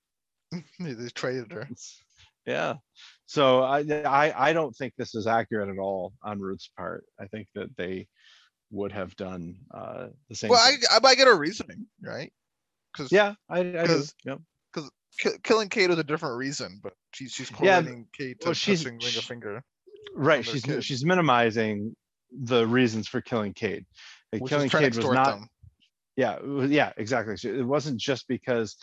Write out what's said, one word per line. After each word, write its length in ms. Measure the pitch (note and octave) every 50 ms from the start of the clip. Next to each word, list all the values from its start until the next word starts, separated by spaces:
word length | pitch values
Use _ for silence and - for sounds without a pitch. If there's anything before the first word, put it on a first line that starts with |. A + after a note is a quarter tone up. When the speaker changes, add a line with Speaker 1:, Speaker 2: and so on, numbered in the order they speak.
| _ _ _ _ _ _ _ _ _ _ -
Speaker 1:
<laughs> 260 | F3 D#3 _ _ -
They, 120 | F3+ D#3+ B2+
they 160 | A2 A#2+ A#2+
traded 440 | - - - C3+ B2+ C3 A#2+ G#2+ -
her. 140 | G#2+ A2 C#3
Speaker 2:
It's, 320 | A#2+ - - - - - _ _ _ _ _ _ _ _ _
yeah. 280 | - B2 C#3 - D3+ A#2+ - - _ _ - - - - _ _
So 360 | - - D3+ C#3+ C3+ B2+ B2+ C3
I, 180 | B2+ C#3 D3 D3+ D3+ D3+ D3+ D3
I, 460 | C#3+ C3 C#3 D3 D#3 C#3+ - C3 D3
I 20 | D#3+
don't 220 | E3 D#3+ C#3+ A2+
think 180 | - C#3 B2 -
this 180 | - B2 G#2+ -
is 120 | A#2 G2+
accurate 420 | A2 A#2 A#2 A2 - A#2+ G#2+ G#2 G2
at 100 | G2 F#2+
all 340 | G2 G2 G2 F#2+ F2+ F2+ G2+ _ -
on 160 | G#2 G#2+ G2+
Ruth's 300 | G2 F#2+ F#2+ F#2+ - - _
part. 280 | - F#2 F2+ F2 F2 - _ _ -
I 60 | G2+
think 220 | G2 - G#2+ G#2 - -
that 220 | G2+ F#2+ F2 B2+
they 300 | - F2+ F2 F#2 F#2+ G2+ - _ _ _ _ - _ _ _ _ _ _ _
would 220 | A2 G2 G2+ G2 G2
have 220 | G#2 F#2+ F2+ -
done, 400 | - G2+ F#2 F#2 F2+ E2+ E2+ F#2 F#2+ - - -
uh, 320 | G2+ G2 - - F2 F2 - - _ _ -
the 60 | A#2
same 140 | - - G#3+
Speaker 1:
Well, 100 | A#3+ A#3+ A3+
I, 80 | B3+ C#4
Speaker 2:
thing. 80 | C#4 A#3 -
Speaker 1:
I, 80 | - A3 A3+
I 100 | C4 C4
get 100 | C4 C4+
her 100 | B3+ A3+
reasoning, 500 | F3 C#3+ D#3 G#3+ - - - E2+ G#3+ G#3 - _ _ F#3+
right? 300 | - - A#2 D3+ - - _ _ _ _ _ _ _ _ _ _ _ -
'Cause 140 | - D3+ B2+ D#3+
Speaker 2:
Yeah, 220 | G3 G#3 G3+ G#3 - _ -
I, 100 | - F3
I 20 | F#3
do. 240 | F3+ F3+ E3 E3
Speaker 1:
'cause 280 | E3+ E3 D3 C#3+ D3+ - _ -
Speaker 2:
Yep. 140 | C3+ C3+ D3+ D#3+ _ _ _ _ _ - F3+ D3+ C3+ - _ _ _ _ -
Speaker 1:
ki-, 100 | - G#3+ - - -
killing 260 | - A#3 A3 A3 G3
Kate 200 | - A#3 F#3+ F3+
was 80 | F3 E3
a 60 | D#3+
different 320 | C3+ D3+ E3 E3 D3 A#2+
reason, 420 | A#2+ C3 C#3 D3 - B2 F#2 F2+ G#2 G2
but 100 | G#2 - _ _ _ -
she's, 200 | - C3+ B2 -
she's 180 | - C3 -
Speaker 2:
Yeah, 60 | A#2 G#2 D#3+ F#3+ F#3+ F3+
Speaker 1:
correlating 260 | E3 B2+ B2 A#2+ A2+ - -
Kate 240 | - C#3+ C3 B2+ -
to 60 | - F3
Speaker 2:
well, 60 | E3
she's, 260 | - - - G3+ E3+ D#3
Speaker 1:
touching 140 | C3 A#2+ A#2
Ring 180 | A#2 A#2+ A#2
of 80 | A2+ A2
Speaker 2:
sh-, 20 | -
Speaker 1:
Finger 340 | B2 A#2+ A2+ G#2+ G2+ A2+ C3+ _ _ _ _ _ G#4+ G#4+ A4 G#4 G4
Speaker 2:
right, 240 | B3 C#3 C#3+ D#3 C#3
Speaker 1:
on 60 | A2+
their 80 | A#2 A2+
Speaker 2:
she's 120 | C#3 A2
mi-, 80 | B2+ C#3
Speaker 1:
kid. 100 | B2 A2+
Speaker 2:
she's 200 | - C#3+ B2 B2+
minimizing 920 | E3 F#3 F#3 E3+ D3 B2+ A#2+ A#2+ A#2 G#2 A#2 A2+ G#2+ G#2+ G#2 G2+ A2 - - _ _ _ _ _ _
the 360 | - - C3+ A#2 C3 A#2+ A2+
reasons 420 | A2+ A#2 B2+ B2+ A#2+ A2 A2 G#2 -
for 120 | - B2+
killing 320 | A2 - - A#2 G#2+ G2+ F#2
Kate. 300 | - - G#2 F#2 - F#2 - _ - - - - - _ _ -
Like, 100 | G#3 B2+
Speaker 1:
Which 0 |
was 80 | C3
Speaker 2:
killing 180 | D3+ D3 C#3+ C3
Speaker 1:
trying 140 | - E3 D3+
to 40 | C3+
Speaker 2:
Cade 60 | A#2
was 20 | A#2
Speaker 1:
extort 160 | A2+ B2 B2+
Speaker 2:
not 160 | C3 C3 C#3
Speaker 1:
them. 180 | A2 G2+ G#2+ A#2+ _ _ - - - _ _ _ _ _ _ _ _
Speaker 2:
Yeah, 200 | - B2+ A2+ F#2+
it 100 | - -
was, 240 | B2 C#3+ C#3+ B2+ C#3
yeah, 220 | C#3+ D3+ C3 G2 -
exactly. 400 | - A2 G#2 C3 A#2+ A2 A2 G#2
So 120 | F2+ - A#2+
it 140 | G2+ C3+ B2+
wasn't 340 | A#2+ C#3 D3+ - D3+ C3+ A2
just 260 | - - C#3 A#2+ -
because 500 | - C3 A2+ - - B2 A#2 A2+ G2+ - -